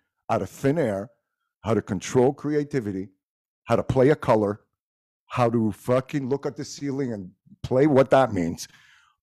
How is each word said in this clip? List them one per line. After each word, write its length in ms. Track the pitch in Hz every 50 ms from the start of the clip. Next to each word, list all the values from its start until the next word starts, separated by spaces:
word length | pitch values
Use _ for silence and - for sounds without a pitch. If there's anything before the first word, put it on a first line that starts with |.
| _ _ _ _ _ -
out 120 | 113 104 92
of 80 | -
thin 280 | - - - 135 151 170
air, 320 | 147 110 98 95 104 135 _ _ _ _ _ _ _ _ _ _ -
how 120 | - 113
to 80 | 104 -
control 500 | - 110 87 - - - 127 123 135 143
creativity, 760 | - - 143 151 147 147 143 - 135 107 104 95 95 95 98 _ _ _ _ _ _ _ _ _ _ _
how 120 | - 117
to 60 | - -
play 280 | - 120 131 127 143
a 60 | 151
color, 440 | - - - 120 110 107 101 104 - _ _ _ _ _ _ _ _ _ _ _ _ _
how 220 | - - 127 123 117
to 220 | 117 120 110 107 95
fucking 560 | - - - 123 131 131 - - 147 135 120
look 180 | 139 139 -
at 100 | 147 -
the 80 | - 147
ceiling 480 | - - - 143 143 131 135 139 123 113
and 180 | 101 90 90 - _ _ _ - _ -
play 240 | - 120 127 143
what 240 | 156 143 131 135 -
that 220 | - 135 131 113 104
means. 360 | 92 85 82 82 - - - _ _ _ _ _ _ _ _ _ _